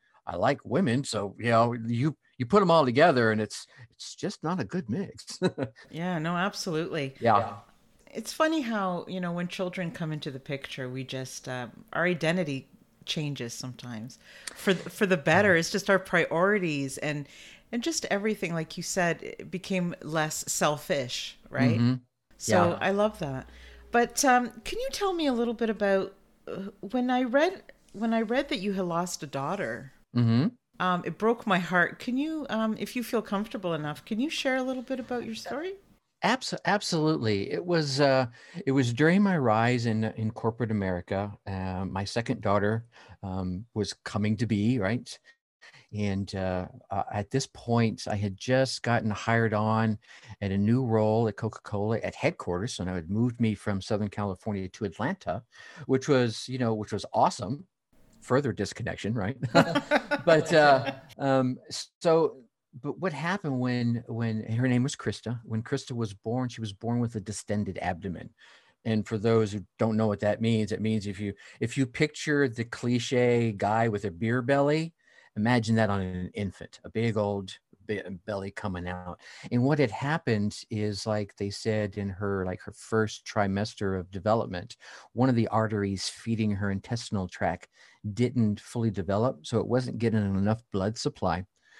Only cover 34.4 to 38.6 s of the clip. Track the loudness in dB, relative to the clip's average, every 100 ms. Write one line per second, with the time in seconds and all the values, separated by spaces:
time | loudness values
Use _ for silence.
34.4 | 0 0 -2 -4 -6 -8 -4 -6 -6 -10
35.4 | -8 -8 -8 -10 _ _ _ _ 0 0
36.4 | -2 -4 0 0 0 2 2 2 2 2
37.4 | 0 -4 0 0 2 4 6 6 2 -4
38.4 | -16 -6